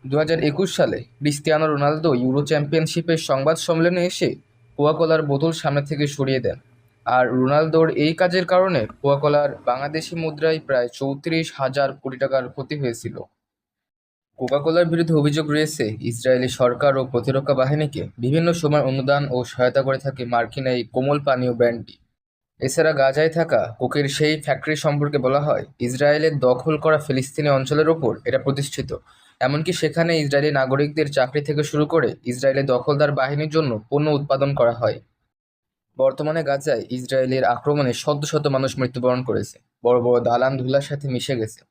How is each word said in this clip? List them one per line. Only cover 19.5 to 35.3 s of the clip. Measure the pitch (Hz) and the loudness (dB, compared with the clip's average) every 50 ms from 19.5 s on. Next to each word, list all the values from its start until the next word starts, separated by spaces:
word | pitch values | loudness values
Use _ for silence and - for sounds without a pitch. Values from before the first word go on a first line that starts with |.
সহায়তা | - - 123 127 - 139 131 | -2 0 0 2 2 2 0
করে | 135 135 127 - | 0 -2 -2 -4
থাকে | 139 131 131 123 117 120 | -6 -6 -6 -6 -2 0
মার্কিন | 117 117 113 - 139 131 | 0 0 -2 -6 -4 -2
এই | 131 127 123 117 117 - | -2 0 -2 -2 -2 -4
কোমল | 123 131 139 147 147 139 | -2 0 0 0 0 0
পানীয় | 143 131 127 127 123 120 | 0 0 0 0 -2 2
ব্র্যান্ডটি। | 117 120 120 117 117 - - - _ _ _ _ _ _ _ _ _ _ _ _ _ | 2 2 2 2 -2 -10 -14 -20 _ _ _ _ _ _ _ _ _ _ _ _ _
এছাড়া | - 131 - 165 160 156 156 135 | -6 -4 0 2 2 2 4 4
গাজায় | 135 135 135 147 156 160 156 | 2 2 4 2 2 2 2
থাকা | 170 165 165 - - 98 117 113 | 0 0 2 2 0 0 -2 -4
কোকের | _ 127 123 - 147 143 135 143 | _ -4 -2 0 0 0 0 0
সেই | - 151 151 156 151 143 | 0 0 0 0 0 -2
ফ্যাক্টরি | - 135 131 - 156 156 139 - | -4 -4 -2 -2 -4 -4 0 0
সম্পর্কে | 156 147 143 147 143 147 139 123 | 0 0 0 -2 0 0 0 0
বলা | 127 135 143 147 | 2 2 2 2
হয়, | 151 139 - - - - _ 123 | 2 0 -2 -2 -8 -8 _ -4
ইসরায়েলের | 120 127 127 147 147 147 151 156 160 147 143 | -4 -2 2 2 4 4 4 2 0 0 2
দখল | - 131 - 123 - 160 156 151 156 | 2 2 2 2 0 -2 -2 0 2
করা | 160 156 147 147 | 2 2 2 0
ফিলিস্তিনি | - 135 131 135 - - - 147 147 139 | -2 -2 -2 -2 -4 -4 -2 0 2 2
অঞ্চলের | 135 131 135 147 147 156 156 | 2 2 0 2 2 4 2
ওপর | 165 160 143 113 95 - _ | 2 2 0 -2 -2 -2 _
এটা | 120 123 131 - | -2 -2 0 0
প্রতিষ্ঠিত। | 139 135 139 139 - - - 120 135 - - _ _ _ _ _ _ _ _ | 0 -2 -2 -4 -6 -6 -8 -8 -8 -8 -12 _ _ _ _ _ _ _ _
এমনকি | 127 127 143 151 160 180 175 | -2 0 0 0 -2 -4 -2
সেখানে | - - 151 - 170 165 170 170 160 151 | -2 -2 -2 0 0 0 2 2 0 0
ইসরায়েলি | 143 143 143 143 151 147 139 | 2 0 2 2 2 0 0
নাগরিকদের | 131 127 135 139 147 147 147 156 156 147 143 | 0 0 2 0 0 0 0 -2 -2 0 2
চাকরি | 139 127 127 - 151 143 | 0 0 0 0 -4 -4
থেকে | 147 151 147 147 | -2 -2 -2 -2
শুরু | 147 - 147 151 147 165 | -2 0 0 0 2 2
করে | 160 139 113 - - _ 123 | 0 0 0 -2 -4 _ -8
ইসরায়েলের | 123 127 135 135 131 139 135 139 127 | -6 0 0 0 2 2 0 0 0
দখলদার | 123 123 151 147 147 151 147 139 139 | 0 0 0 2 2 2 0 2 0
বাহিনীর | 131 135 143 147 151 156 147 | -2 -2 -2 -4 -4 -2 -2
জন্য | 160 156 135 113 107 107 _ | 0 0 0 -2 -4 -6 _
পণ্য | 139 147 147 156 151 | -2 0 2 2 0
উৎপাদন | 139 143 143 139 135 139 139 139 139 | 0 0 -2 0 0 0 -2 2 2
করা | 123 117 117 117 | 2 2 2 0
হয়। | 117 107 - - _ _ _ _ _ _ | -2 -2 -2 -4 _ _ _ _ _ _